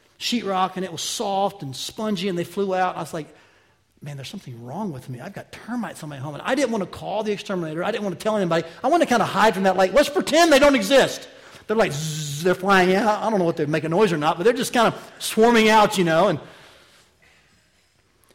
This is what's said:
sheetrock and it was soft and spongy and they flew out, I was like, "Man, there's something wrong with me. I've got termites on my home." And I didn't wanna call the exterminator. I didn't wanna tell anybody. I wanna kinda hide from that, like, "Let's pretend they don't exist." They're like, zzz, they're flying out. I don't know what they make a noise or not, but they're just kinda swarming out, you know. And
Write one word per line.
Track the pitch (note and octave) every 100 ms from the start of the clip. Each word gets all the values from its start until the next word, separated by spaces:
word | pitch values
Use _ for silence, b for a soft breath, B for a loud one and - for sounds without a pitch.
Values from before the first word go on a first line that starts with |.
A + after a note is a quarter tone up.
| b b
sheetrock | - A#3+ G3 F#3 F#3 F#3
and |
it | F3+
was | D#3+
soft | - - G#3 G3 G3 G3
and | C#3
spongy | B2+ - - G#3+ F#3 G3
and | F3
they |
flew | E3+ G3+ G3
out, | F#3 F3+ E3+
I |
was | D#3+
like, | E3+ D3+ - b b b b b _
"Man, | C#3+ C#3
there's | B2
something | G3+ D3 A#2
wrong | B2 E3 G#3+
with | B2+ C3+
me. | B2
I've | G#2
got | - -
termites | - - B3 F3 C#3+
on | D3+
my | C#3
home." | D3+
And | C#3+
I | G3
didn't | C4+ B3
wanna | A3+
call | F3 - D#3+ G3+
the | G#3+
exterminator. | G3+ - F#3 D#3+ D#3
I | F3+
didn't | G#3+
wanna | G3+ D#3+
tell | A3 G#3+
anybody. | F3 E3+ E3 B
I | B3+
wanna | F4 -
kinda | A#3
hide | D#3 G3 G#3+
from | F#3+
that, | F#3+ F#3
like, | F#3+
"Let's | C4 C#4+
pretend | F4 - D4+ E4+
they | C4+
don't | C#4+ C4
exist." | F#3+ C4+ D#3+ - - B B B B
They're | A3
like, | F3
zzz, | C#3+ D#3+ D3+ D3 C#3+
they're | F3+
flying | F3+ F#3 F#3+ F3+
out. | F#3+ A3 G#3
I | G3+
don't | G3+
know | E3+
what | E3
they |
make | D3 D#3
a | D#3
noise | F3 G#3+
or | D#3+
not, | D3+ E3
but |
they're | G#3+
just | B3+ G#3
kinda | B3 G#3+ - B B
swarming | - A3 A#3 A#3 A3
out, | A3 G#3 G3+
you |
know. | E3+ D#3+ G3+
And | D3 - B B B B B B _ _ _ _ _ _ _ _ _ _ _ _